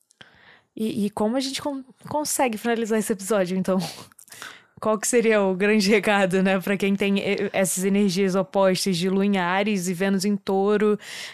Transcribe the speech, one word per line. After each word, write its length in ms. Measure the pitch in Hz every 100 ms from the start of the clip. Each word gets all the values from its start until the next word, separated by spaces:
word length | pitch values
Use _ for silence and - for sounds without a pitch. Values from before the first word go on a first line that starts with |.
| _ _ - _ - - _ -
E, 300 | 220 - 202
e 40 |
como 280 | - 214 262
a 20 |
gente 220 | 269 277
con-, 240 | 294 269 262 _ -
consegue 480 | 294 302 - 254 214
finalizar 420 | 240 233 214 220
esse 140 | -
episódio, 440 | 190 196 208 180 190
então? 220 | 185 185 165 - - _ - - - - _ -
Qual 160 | 220 214
que 80 | -
seria 340 | 240 220 214
o 140 | 196 180
grande 340 | 208 214 190
recado, 540 | 214 214 202 190 190
né, 160 | 190 190
pra 160 | 202 196
quem 180 | 196
tem 240 | 196 196 196
e-, 320 | 185 202 196
essas 320 | - 185 185 196
energias 500 | 196 202 180 190 190
opostas 600 | 185 196 190 180 196 170
de 120 | 190
Lua 160 | 196 202
em 120 | 196
Áries 500 | 175 190 208 202 175
e 60 |
Vênus 320 | 170 196 196 202
em 100 | 202
Touro, 640 | - 190 202 208 214 208 - - -